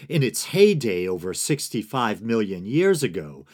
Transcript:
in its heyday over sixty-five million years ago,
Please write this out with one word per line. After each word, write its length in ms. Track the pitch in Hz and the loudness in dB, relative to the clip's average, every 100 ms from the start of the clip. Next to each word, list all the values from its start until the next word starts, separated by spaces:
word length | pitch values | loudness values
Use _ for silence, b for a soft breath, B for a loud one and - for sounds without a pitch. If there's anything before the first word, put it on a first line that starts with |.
| B | B
in 120 | 156 | 0
its 260 | 127 - - | 0 -2 -2
heyday 600 | 175 208 175 117 90 92 | 6 6 6 0 0 -2
over 260 | 92 90 | -4 -4
sixty-five 880 | 87 - 147 - 120 107 135 117 95 | -6 -2 -2 -2 -6 -4 -2 -2 -2
million 440 | 110 117 101 95 95 | -2 0 0 -4 -2
years 360 | 143 190 175 | 2 4 2
ago, 440 | 135 87 76 101 B | 0 -4 -10 -14 B